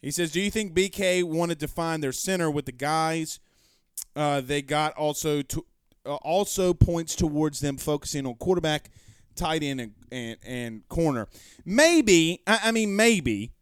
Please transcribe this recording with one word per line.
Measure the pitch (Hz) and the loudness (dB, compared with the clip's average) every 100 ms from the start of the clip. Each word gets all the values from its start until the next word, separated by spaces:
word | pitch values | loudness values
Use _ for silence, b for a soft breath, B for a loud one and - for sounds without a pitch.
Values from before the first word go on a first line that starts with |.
He | 131 | -6
says, | 147 170 | -4 -2
"Do | 160 | 0
you | 202 | -2
think | 220 208 | -2 -2
B | 165 190 | 0 0
K | - 190 180 | 0 0 2
wanted | 175 160 170 165 | 0 0 -2 -2
to | 151 | -6
find | - 165 160 | -4 -4 -2
their | 139 | -4
center | 127 - 190 165 | -4 -2 0 0
with | 147 135 | -2 -6
the | |
guys, | 127 143 160 160 160 160 - _ _ _ _ _ - - - | -6 -2 0 0 -2 -6 -10 _ _ _ _ _ -14 -12 -2
uh, | 147 143 | 0 0
they | 127 143 | -2 -4
got | 139 147 151 | -2 0 0
also | - 151 143 156 147 | -2 -4 -2 -2 -2
to, | 139 - - _ _ _ | -2 -8 -8 _ _ _
uh, | - 143 | -10 -8
also | - 175 202 - 180 | 0 0 0 0 0
points | 175 - 170 165 | 6 4 4 -4
towards | - 170 147 156 143 | -2 0 2 -2 -2
them | 143 139 | -4 -4
focusing | - 147 - 151 135 | -2 -4 -2 -6 -6
on | |
quarterback, | 117 180 180 160 151 - b b b b - | -6 -2 0 0 -2 -4 b b b b -6
tight | 175 160 | -2 -2
end, | 147 135 | -2 -6
and, | 117 104 - | -8 -14 -14
and, | 127 117 113 | -10 -10 -12
and | - 123 120 110 _ | -10 -8 -8 -10 _
corner?" | - 165 127 104 B B B | 0 0 0 -4 B B B
Maybe. | - 214 320 339 226 175 160 180 - | -4 4 6 6 6 6 6 0 0
I, | 220 | 2
I | 214 | 2
mean, | 226 214 202 | 2 0 4
maybe. | 226 220 123 104 110 - | 4 4 0 -4 -6 -12